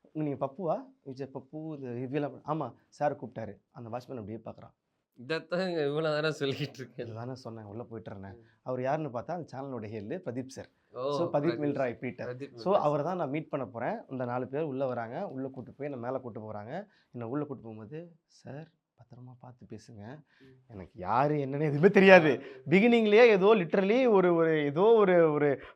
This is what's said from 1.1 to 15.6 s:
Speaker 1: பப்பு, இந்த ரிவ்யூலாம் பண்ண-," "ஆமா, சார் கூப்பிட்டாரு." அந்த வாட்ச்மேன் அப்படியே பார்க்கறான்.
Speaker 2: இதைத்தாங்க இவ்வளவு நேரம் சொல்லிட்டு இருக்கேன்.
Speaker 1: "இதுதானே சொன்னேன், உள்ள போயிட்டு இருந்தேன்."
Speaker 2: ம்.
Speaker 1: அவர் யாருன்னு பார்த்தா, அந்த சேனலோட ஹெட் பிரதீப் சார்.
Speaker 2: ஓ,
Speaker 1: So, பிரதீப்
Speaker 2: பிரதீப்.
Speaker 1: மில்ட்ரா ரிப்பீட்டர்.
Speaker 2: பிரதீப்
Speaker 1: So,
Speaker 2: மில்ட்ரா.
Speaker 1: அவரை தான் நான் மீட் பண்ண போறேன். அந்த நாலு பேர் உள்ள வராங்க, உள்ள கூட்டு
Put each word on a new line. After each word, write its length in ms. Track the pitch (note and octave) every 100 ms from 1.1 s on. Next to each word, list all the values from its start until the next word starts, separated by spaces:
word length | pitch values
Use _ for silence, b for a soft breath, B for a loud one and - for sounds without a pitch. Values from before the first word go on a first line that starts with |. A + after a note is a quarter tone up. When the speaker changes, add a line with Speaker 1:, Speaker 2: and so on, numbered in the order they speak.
| B2+ C3
Speaker 1:
பப்பு, 280 | C3+ B2 D#3 D#3+
இந்த 180 | D3 B2+
ரிவ்யூலாம் 380 | A#2+ C3 D3 C#3+
பண்ண-," 140 | B2 -
"ஆமா, 180 | D#3 B2+ b b
சார் 280 | - D3 C#3
கூப்பிட்டாரு." 380 | A#2 A#2 G#2+ G2+ _
அந்த 180 | - A#2
வாட்ச்மேன் 320 | A#2+ B2+ C3
அப்படியே 200 | G2+ A2
பார்க்கறான். 340 | A2+ G#2 A2+ _ _ _ _ _
Speaker 2:
இதைத்தாங்க 680 | B2 D#3+ D#3+ F3 F#3 E3+ C#3+
இவ்வளவு 280 | D3 D#3+
நேரம் 180 | D3+ D#3
சொல்லிட்டு 460 | D3 C#3 C3 D3 -
இருக்கேன். 280 | B2+ - A2
Speaker 1:
"இதுதானே 280 | A2 B2
சொன்னேன், 300 | B2+ A#2+ A2
உள்ள 180 | G#2 G#2+
போயிட்டு 280 | A#2+ A2+ A2
இருந்தேன்." 260 | G2+ G2 A#2
Speaker 2:
ம். 80 | b b
Speaker 1:
அவர் 180 | B2+ B2+
யாருன்னு 300 | B2+ D3+ D3+
பார்த்தா, 220 | A#2+ A2+
அந்த 160 | F3 D3
சேனலோட 380 | C3 C#3 B2 G#2
ஹெட் 280 | A2 G2+ F3
பிரதீப் 280 | D#3+ A#2+ C3
சார். 220 | - F#2 _ _
Speaker 2:
ஓ, 120 | A#2+ C3+
Speaker 1:
So, 120 | C#3+
பிரதீப் 120 | E3+
Speaker 2:
பிரதீப். 260 | D3 D3+ D3
Speaker 1:
மில்ட்ரா 260 | D3 C#3 B2+
ரிப்பீட்டர். 420 | A2+ B2+ - B2
Speaker 2:
பிரதீப் 260 | B2+ C3+
Speaker 1:
So, 140 | A#2+ F3
Speaker 2:
மில்ட்ரா. 120 | G3+
Speaker 1:
அவரை 240 | D3+ D3
தான் 120 | D3 F#3
நான் 140 | D3
மீட் 180 | D3+ D3+
பண்ண 180 | D3 A2+
போறேன். 300 | A#2+ C3 A3+ -
அந்த 160 | C3
நாலு 240 | B2 B2 B2
பேர் 140 | C#3
உள்ள 240 | D#3+ C3 C3+
வராங்க, 420 | A#2+ A2+ C#3 G3
உள்ள 200 | C3+ C3
கூட்டு 240 | C3